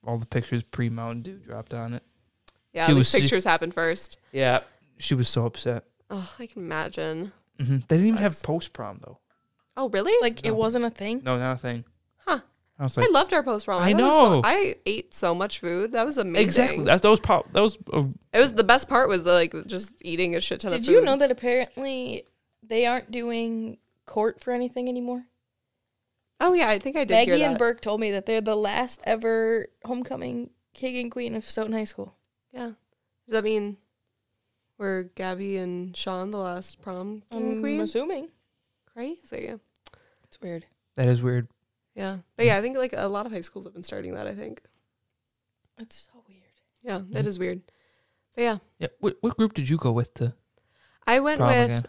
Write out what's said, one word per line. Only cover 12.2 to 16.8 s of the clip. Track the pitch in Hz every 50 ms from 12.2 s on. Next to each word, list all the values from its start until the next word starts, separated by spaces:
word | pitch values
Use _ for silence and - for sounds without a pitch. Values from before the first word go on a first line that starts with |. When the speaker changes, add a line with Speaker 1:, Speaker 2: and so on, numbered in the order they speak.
| _
Speaker 2:
Huh. | 381 330 247 - _ _ _ _ _ _ _
Speaker 1:
I | 139
was | 131 -
Speaker 2:
I | -
Speaker 1:
like, | 494 466
Speaker 2:
loved | 349 269 370 370 381
our | 320
post-prom. | 233 262 226 208 - - 196 180
Speaker 1:
I | 175 185
Speaker 2:
I | 208
thought | 208
it | 247
was | 269 302
so, | 311 277 214
Speaker 1:
know. | 175 135 117
Speaker 2:
I | 214 311 392 403 - - - _
ate | 190 208 220 - _
so | - - - 175 170
much | 175 190 208 - -
food. | - 175 170 180 202 226 240
That | 233 226
was | 285 294 269
amazing. | 208 185 165 190 220
Speaker 1:
Exactly. | 190 165 - 247 262 - 156